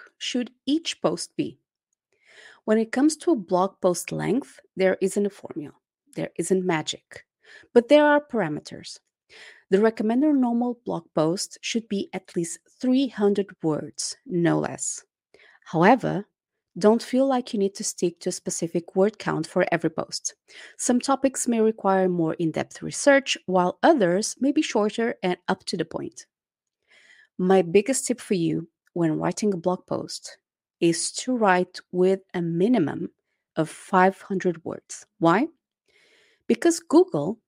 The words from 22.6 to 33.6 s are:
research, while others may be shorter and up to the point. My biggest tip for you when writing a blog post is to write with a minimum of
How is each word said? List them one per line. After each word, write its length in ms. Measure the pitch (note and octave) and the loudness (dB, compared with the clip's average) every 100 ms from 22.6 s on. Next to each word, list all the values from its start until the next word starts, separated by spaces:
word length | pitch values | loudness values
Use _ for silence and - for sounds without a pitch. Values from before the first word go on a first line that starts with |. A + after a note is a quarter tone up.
| - - | -8 -10
research, 560 | D#3+ - C#4+ C#4 C4+ - | -10 0 4 4 2 -8
while 340 | - F#3 F3+ - | 0 2 2 2
others 540 | C#4+ D#4 F3 F#3 A3 - | 4 4 4 2 -2 -2
may 120 | C4+ | 0
be 100 | D4 | 0
shorter 540 | D4+ A3 G#3 - A#3 - | 0 0 0 -2 -4 -2
and 140 | F#3 F3+ - | -4 -4 -4
up 180 | F#3+ - | -6 -4
to 100 | F3+ | -6
the 80 | |
point. 400 | D#3+ - C#3+ - - _ _ _ _ _ _ _ _ _ _ - | -6 -8 -10 -14 -20 _ _ _ _ _ _ _ _ _ _ -4
My 240 | F#3 F#3+ | 4 4
biggest 460 | E3+ F#3+ G#3+ C4 - | 4 2 2 -4 -2
tip 160 | A#3+ | -6
for 100 | - | -2
you 360 | F#3+ E3 D#3+ E3 _ _ | -2 0 -4 -8 _ _
when 240 | F3 E3 D#3 | -2 0 0
writing 340 | E3 - G#3 | -2 -2 -2
a 60 | F#3 | -2
blog 280 | F3+ F#3 - | -2 -4 -6
post 520 | - - - - - _ _ _ - | -8 -8 -14 -16 -20 _ _ _ -2
is 320 | E3+ E3 - | 0 0 -4
to 240 | - - B3 | -8 -6 0
write 420 | G#3 F3+ F3+ - - | 2 2 0 -8 -10
with 300 | F3+ F#3 G3 _ | 0 2 0 _
a 80 | F#3 | -6
minimum 680 | E3+ E3+ G3+ B3 D3 - F3 _ _ _ _ | -4 0 2 2 0 -4 -10 _ _ _ _
of 140 | - | -6